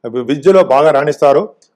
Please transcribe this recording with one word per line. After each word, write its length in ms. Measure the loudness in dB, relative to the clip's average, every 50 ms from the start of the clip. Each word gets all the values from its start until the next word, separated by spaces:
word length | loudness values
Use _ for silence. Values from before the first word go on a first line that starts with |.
| -14
విద్యలో 580 | -10 -8 -8 -6 -6 -6 -2 0 2 2 2 2
బాగా 280 | 2 2 2 2 2
రాణిస్తారు. 580 | 2 0 -2 -4 -2 0 2 2 2 2 -2 -4 -10 _ _ _ _